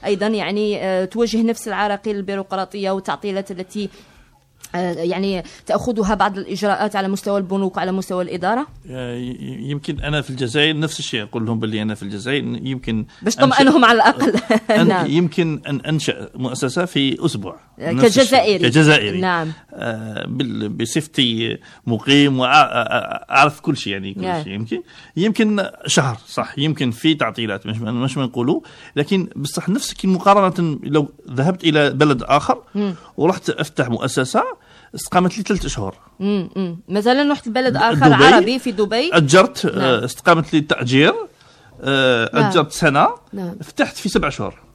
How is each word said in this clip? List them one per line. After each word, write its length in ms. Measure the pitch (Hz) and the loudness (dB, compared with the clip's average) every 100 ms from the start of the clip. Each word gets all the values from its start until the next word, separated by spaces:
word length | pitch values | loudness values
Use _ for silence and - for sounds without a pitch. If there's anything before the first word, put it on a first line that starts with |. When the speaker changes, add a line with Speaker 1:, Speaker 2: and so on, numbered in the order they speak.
| 190 | -2
Speaker 1:
أيضًا؟ 220 | 202 208 | -2 0
يعني، 560 | 220 165 202 214 202 | -2 -2 -2 -2 -2
آه، 220 | 190 185 185 | -2 -2 -2
تواجه 360 | 220 233 220 | -2 0 2
نفس 260 | 226 226 226 | 0 -2 -6
العراقيل 480 | 190 208 202 220 202 | -4 -2 -2 -4 -6
البيروقراطية 760 | 190 196 190 190 185 202 190 | -4 -6 -6 -6 -6 -6 -4
والتعطيلات 600 | 196 190 143 208 190 190 | -4 -4 -6 -4 -6 -6
التي، 380 | 185 185 208 196 - - _ _ _ _ _ - 175 | -12 -10 -8 -8 -10 -20 _ _ _ _ _ -10 -4
آه، 180 | 180 | -4
يعني 500 | 160 170 180 196 185 160 - - | -2 -4 -2 -2 -4 -8 -16 -4
تأخذها 500 | 202 247 220 202 202 | -2 -2 -2 -2 0
بعض 220 | 196 196 | 0 -2
الإجراءات 580 | - 190 208 190 208 202 | -8 -4 -2 0 -2 -2
على 120 | 190 | -4
مستوى 300 | 196 214 202 | -4 -2 -2
البنوك 400 | 185 196 190 185 | -2 -2 -2 -4
وعلى 140 | 185 | -4
مستوى 320 | 190 185 185 | -4 -4 -4
الإدارة؟ 440 | 180 180 180 233 302 - - | -4 -4 -2 -2 -4 -14 -14
Speaker 2:
آه، 260 | 127 123 120 | -10 -8 -8
ي-، 200 | 123 127 135 131 139 | -8 -10 -12 -10 -8
يمكن 280 | 147 147 143 | -6 -6 -6
أنا 220 | 143 147 | -2 -4
في 80 | 135 | -4
الجزائر 500 | 131 123 143 156 156 | -4 -2 2 2 2
نفس 200 | 156 - | -4 -6
الشيء 240 | - 120 | -6 -6
أقول 220 | 104 123 110 | -6 -6 -4
لهم، 140 | 113 | -2
باللي 220 | 113 110 | -2 -4
أنا 140 | 107 104 | -4 -6
في 80 | |
الجزائر 400 | 98 101 127 139 120 120 | -8 -8 -4 -4 -4 -8
يمكن 420 | 131 127 120 113 107 - | -8 -8 -4 -4 -6 -6
Speaker 1:
باش 160 | - 233 | -4 2
Speaker 2:
أنشأ، 80 | 262 | 4
Speaker 1:
طمأنهم 400 | 247 269 302 247 | 6 6 6 6
على 100 | 233 | 6
الأقل. 380 | - - 269 | 4 4 2
<laughs> 440 | 247 - 220 - - | 0 0 0 2 4
Speaker 2:
أن-، 60 | - | 4
Speaker 1:
نعم. 180 | 180 156 | 2 2
Speaker 2:
يمكن 560 | 151 175 - 165 151 151 | 2 2 0 -2 -4 -6
أن 140 | 139 | -6
أنشأ 480 | 139 156 143 - 104 - | -2 -2 -2 -4 -8 -8
مؤسسة 500 | 127 127 135 175 175 | -6 -2 -2 -2 -2
في 400 | 143 139 - 165 | 0 0 0 -2
أسبوع. 300 | 110 92 - _ - | -4 -10 -14 _ -10
Speaker 1:
آه، 120 | 156 | -6
Speaker 2:
نفس 140 | 123 226 | 4 4
الشيء. 180 | 214 | 6
Speaker 1:
كجزائري. 460 | 254 262 214 190 123 | 4 4 4 2 4
Speaker 2:
كجزائري. 500 | 139 151 147 104 180 | 6 6 6 2 -2
Speaker 1:
نعم. 300 | 185 170 160 156 _ | -2 -2 -4 -8 _
Speaker 2:
آه، 520 | - 117 110 110 107 - | -10 -8 -6 -8 -10 -8
بال-، 440 | 127 120 107 107 | -4 -4 -4 -6
بصفتي 880 | - 117 160 143 - 123 113 113 107 - - - | -4 -2 -4 -2 0 0 0 -4 -6 -12 -12 -4
مقيم 520 | 110 131 143 143 131 | -2 2 4 4 4
وأعرف 1200 | 127 147 131 120 113 113 - - - 135 143 147 | 4 6 6 2 -2 -2 -4 -10 0 4 4 2
كل 180 | - 143 | -4 -4
شيء، 160 | - | -4
يعني 200 | 98 98 | -6 -8
كل 80 | 190 | -6
Speaker 1:
نعم. 220 | 185 170 | -4 -4
Speaker 2:
شيء 100 | 151 | -4
يمكن، 280 | 101 113 349 - - - - | -8 -6 -8 -8 -20 -10 -2
يمكن 480 | 208 - 214 202 185 - 147 | 0 2 2 2 -4 -8 0
شهر، 320 | 170 131 113 - | 0 0 -4 -8
صح، 260 | - 110 - | -8 -6 -2
يمكن 340 | 151 151 131 | -2 0 -4
في 220 | 110 160 | 0 0
تعطيلات، 540 | 151 117 104 110 98 101 | 2 -2 -4 -6 -6 -6
مش، 100 | 110 | -6
مش 400 | 110 120 131 151 | -4 -4 -4 -2
ما 60 | |
نقولوا، 380 | 127 120 120 220 - - - - | -4 -2 -2 -2 -6 -20 -10 -6
لكن 320 | 147 196 175 - | 0 -2 -2 -8
بصح 340 | 143 - 170 | -8 -6 -4
نفس 240 | 220 - | -4 -6
كي 140 | - 190 | -4 -2
مقارنة 720 | 180 196 202 185 185 170 139 | 2 4 4 4 0 -2 -2
لو 260 | - 151 143 - - | -2 -2 -2 -8 -10
ذهبت 320 | 123 151 185 | -2 -2 0
إلى 260 | 165 151 143 | 0 2 2
بلد 340 | 135 151 127 | 4 2 2
آخر 380 | 113 139 - 254 _ 202 | 2 0 2 -4 _ -4
Speaker 1:
مم. 200 | 202 170 - - | -4 -6 -12 -2
Speaker 2:
ورحت 320 | 156 190 - | 0 0 -4
أفتح 400 | - 156 - 123 | -4 -6 -4 -2
مؤسسة، 540 | 113 127 - 127 - 508 466 _ - _ - | -2 -2 -2 0 -2 -2 -8 _ -20 _ -14
استقامت 420 | - 180 180 220 | -2 0 0 -2
لي 60 | |
ثلاث 220 | 196 196 - | -4 -4 -4
أشهر. 300 | - 98 - _ _ | -6 -8 -10 _ _
Speaker 1:
مم، 300 | 196 208 165 190 | -4 -4 -4 -6
مم. 240 | 185 170 - | -8 -8 -6
مثلًا 420 | 196 214 262 285 | -2 2 2 2
رحت 160 | 285 233 | -2 -4
لبلد 260 | 226 262 | -2 0
Speaker 2:
د-، 40 | - | 2
Speaker 1:
آخر 300 | 220 147 156 | 2 4 6
Speaker 2:
دبي. 180 | - - | 8 8
Speaker 1:
عربي، 340 | 247 202 254 | 8 4 0
في 120 | 247 | -4
دبي. 380 | 196 208 226 320 | -2 0 0 2
Speaker 2:
أجرت، 520 | 170 143 180 240 - 185 | 2 6 6 6 0 -4
Speaker 1:
نعم. 100 | - | 0
Speaker 2:
آه، 260 | 135 117 123 | 2 0 -2
استقامت 480 | - - 165 - | -2 2 2 4
لي 60 | 160 | 0
التأجير، 540 | 147 - 123 131 165 453 415 _ _ _ _ - | 0 -2 2 4 4 2 -8 _ _ _ _ -8
آه، 480 | 131 139 131 120 113 | -2 2 2 2 2
Speaker 3:
نعم. 100 | - | 2
Speaker 2:
أجرت 280 | 214 185 147 | 2 2 0
سنة، 360 | - 160 139 277 480 _ | 0 2 4 2 0 _
Speaker 3:
نعم. 220 | 196 180 196 | -10 -10 -10
Speaker 2:
فتحت 360 | 160 - 277 - | -12 -4 -4 -2
في 120 | 196 | -2
سبع 180 | 202 156 | -2 -2
أشهر. 320 | - 98 - _ | -6 -10 -10 _